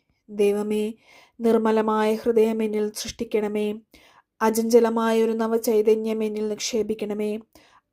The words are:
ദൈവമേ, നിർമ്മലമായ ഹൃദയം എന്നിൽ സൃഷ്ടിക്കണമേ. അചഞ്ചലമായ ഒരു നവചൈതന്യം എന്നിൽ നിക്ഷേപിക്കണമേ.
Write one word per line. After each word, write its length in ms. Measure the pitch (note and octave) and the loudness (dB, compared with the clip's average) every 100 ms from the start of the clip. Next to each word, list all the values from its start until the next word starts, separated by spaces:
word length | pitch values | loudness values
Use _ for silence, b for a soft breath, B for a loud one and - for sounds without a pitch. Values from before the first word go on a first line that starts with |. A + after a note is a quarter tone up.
| _ _ _ | _ _ _
ദൈവമേ, 560 | G#3 G3+ G3+ G#3 G#3+ G#3+ A#3 b b b _ | 0 2 2 -2 -2 -2 -6 b b b _
നിർമ്മലമായ 680 | A#3 A3+ A3 A3 A3 G#3+ G#3+ | 2 2 2 2 0 0 0
ഹൃദയം 440 | A3 A#3+ A3+ A3 A3 | 0 0 2 2 2
എന്നിൽ 240 | A3 G#3+ G#3+ | -2 -2 -4
സൃഷ്ടിക്കണമേ. 720 | G#3+ A3+ - A3+ A3 G#3 G#3 G#3 G#3+ - b b b _ _ | -6 -12 -10 -4 -2 -2 -4 -4 -6 -12 b b b _ _
അചഞ്ചലമായ 760 | A3 A3 A3+ A#3 A#3 A3+ A3+ A3+ | 0 0 4 4 4 2 0 2
ഒരു 120 | A3+ | 0
നവചൈതന്യം 840 | A3+ A3 A3+ A3+ G#3+ A3 A3 A3 A3 | 0 -2 -2 2 2 4 2 0 -2
എന്നിൽ 220 | G#3+ G#3+ G#3+ | -4 -4 -6
നിക്ഷേപിക്കണമേ. 840 | G#3 - A3 G#3+ G#3+ G#3 G#3 G#3+ G#3+ - b b b _ | -6 -4 -4 -4 -4 -4 -4 -4 -6 -10 b b b _